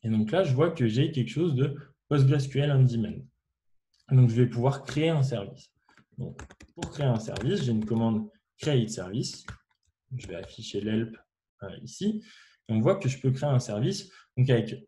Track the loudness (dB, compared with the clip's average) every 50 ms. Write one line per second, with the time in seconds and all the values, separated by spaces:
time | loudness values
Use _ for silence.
0 | -2 0 0 2 2 2 2 2 2 2 2 2 2 2 2 0 0 0 2 2
1 | 0 2 0 -2 -4 -2 -2 -2 0 0 2 0 0 0 -2 -8 -14 -18 _ _
2 | _ _ 2 4 6 6 4 2 0 -2 -2 0 0 2 4 4 4 4 4 0
3 | -2 -2 -6 -10 -14 -18 _ _ _ _ _ _ _ _ _ _ _ _ _ _
4 | _ 4 6 6 6 6 6 4 2 2 2 0 0 0 0 -2 -8 -6 -2 0
5 | 0 2 2 2 0 0 0 -4 -6 -8 -12 -18 -20 _ _ _ _ _ _ _
6 | _ _ _ -12 -12 -12 -12 -16 -18 -20 -20 _ -20 _ _ -10 -10 -10 -6 -2
7 | 0 0 0 0 -2 -6 -8 -4 -2 -2 -2 0 0 0 0 -2 -2 -2 -2 0
8 | 0 2 0 -2 -4 -6 _ _ _ _ _ _ -2 0 2 2 0 0 -6 -10
9 | -10 -6 -6 -6 -6 -6 -8 -14 -16 -18 -18 -20 _ _ _ _ _ _ _ _
10 | _ _ -14 -12 -12 -10 -12 -12 -12 -14 -16 -16 -14 -8 -8 -6 -4 -2 -2 -2
11 | -2 -4 -8 -18 _ _ _ _ _ _ _ _ -14 -14 -14 -14 -16 -16 -10 -4
12 | -2 -2 -2 -4 -8 -12 -20 -20 -20 _ _ _ _ -2 0 2 4 2 2 2
13 | 0 -4 -4 0 0 0 0 0 0 2 2 2 0 0 -4 -2 0 -2 -2 -4
14 | -10 -14 -20 -20 -20 _ _ 0 2 4 4 2 2 -2 -6 -12 -14